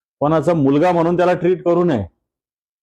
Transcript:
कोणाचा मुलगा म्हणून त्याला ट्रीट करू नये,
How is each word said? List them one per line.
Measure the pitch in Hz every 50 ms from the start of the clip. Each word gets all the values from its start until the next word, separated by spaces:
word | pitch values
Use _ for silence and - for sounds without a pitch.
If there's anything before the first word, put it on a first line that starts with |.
| _ _ _ -
कोणाचा | 135 147 160 160 135 175 175
मुलगा | 165 139 135 143 147 160 180 175
म्हणून | 170 160 170 180
त्याला | 170 175 180 180
ट्रीट | 147 - 175 185 165 -
करू | 175 170 170 180
नये, | 175 143 110 98 82 - _ _ _ _ _ _ _ _ _ _ _ _ _